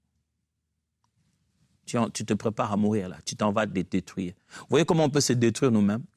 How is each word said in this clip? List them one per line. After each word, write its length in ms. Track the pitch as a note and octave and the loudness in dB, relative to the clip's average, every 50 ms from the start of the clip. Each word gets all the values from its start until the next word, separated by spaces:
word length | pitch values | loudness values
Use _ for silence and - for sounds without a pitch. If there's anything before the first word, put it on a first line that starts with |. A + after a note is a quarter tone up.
| _ _ _ _ _ _ _ _ _ _ _ _ _ _ _ _ _ _ _ _ _ _ _ _ _ _ _ _ _ _ _ _ _ _ _ _ _ | _ _ _ _ _ _ _ _ _ _ _ _ _ _ _ _ _ _ _ _ _ _ _ _ _ _ _ _ _ _ _ _ _ _ _ _ _
tu 140 | - - A#2+ | -6 -2 -2
en, 100 | A2+ G#2+ | -2 -2
tu 160 | - - A2+ | -2 -6 -4
te 80 | - A2 | -2 -2
prépares 400 | G2+ - A#2 G#2+ - B2 A2 G#2 | -2 -2 -4 -2 -2 -4 -2 0
à 40 | |
mourir 320 | G2+ G#2+ G#2 G#2+ G#2+ F#2 F2+ | 0 0 2 0 0 -4 -6
là, 100 | F2 - - | -10 -14 -12
tu 120 | - - | -12 -6
t'en 160 | - A2 G#2 G2+ | -2 -2 0 2
vas 140 | A2 G#2+ | 0 0
te 120 | G#2 G2 G2 | 0 -2 -4
détruire. 560 | F2 - - F#2+ F2+ - - - F#2+ F2 F#2+ _ _ _ - - | -4 -2 -2 -4 -4 -4 -8 -8 -8 -8 -10 _ _ _ -20 -18
Vous 60 | - - | -8 0
voyez 140 | B2 C#3+ E3 | 2 2 2
comment 200 | - F3+ D#3+ D#3 | 4 2 2 2
on 60 | D3 | 2
peut 100 | D3 D3 | 2 2
se 120 | C3+ - B2 | 2 2 2
détruire 380 | A#2+ A#2+ A#2 G#2+ - C#3 C3+ | 4 4 2 2 2 2 2
nous-mêmes, 340 | A2+ G#2+ G2+ G2 G2+ A#2 - - _ | 4 4 4 2 2 -2 -6 -10 _